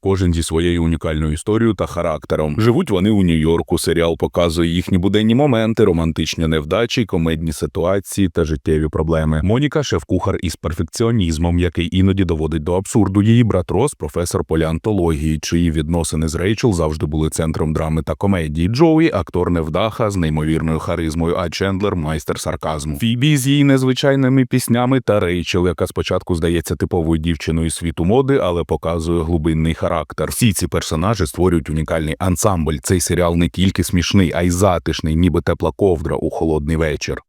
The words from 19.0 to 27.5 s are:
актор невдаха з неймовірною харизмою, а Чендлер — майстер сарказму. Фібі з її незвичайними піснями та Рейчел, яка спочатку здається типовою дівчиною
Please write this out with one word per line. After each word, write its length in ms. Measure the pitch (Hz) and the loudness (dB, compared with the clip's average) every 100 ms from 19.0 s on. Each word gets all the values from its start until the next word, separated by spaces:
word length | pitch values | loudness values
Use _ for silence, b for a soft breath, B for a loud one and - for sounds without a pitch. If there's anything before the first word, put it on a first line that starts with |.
| 165 | 2
актор 360 | - 87 95 90 | 0 -2 -2 0
невдаха 600 | 87 78 82 110 107 113 | 0 0 -2 -2 -2 -2
з 60 | 98 | 0
неймовірною 600 | 80 76 78 80 80 80 | 0 0 0 0 0 -2
харизмою, 580 | - 85 82 78 82 85 | -2 -4 -2 -2 0 0
а 140 | 87 | -2
Чендлер — 460 | - 98 95 101 92 | -2 -2 0 -2 -2
майстер 440 | 76 78 - 85 | -2 -4 -4 -6
сарказму. 560 | - 78 82 78 71 73 | -4 -4 -4 -4 -6 -4
Фібі 400 | 113 120 147 151 | -2 0 2 2
з 100 | 127 | 2
її 180 | 143 | 2
незвичайними 800 | 143 135 131 127 143 139 131 135 127 | 4 4 2 0 2 2 2 2 2
піснями 540 | 127 - 117 123 135 | 0 0 0 2 0
та 200 | - 104 | 2 0
Рейчел, 460 | 92 90 82 98 90 | 2 -2 -2 0 0
яка 180 | 82 92 | 0 -4
спочатку 480 | - 85 90 - | -4 -2 -2 -2
здається 420 | 87 85 85 - 87 | -2 0 0 -2 -4
типовою 420 | 82 92 80 82 | -2 0 0 0
дівчиною 520 | 80 80 - | 0 -4 -2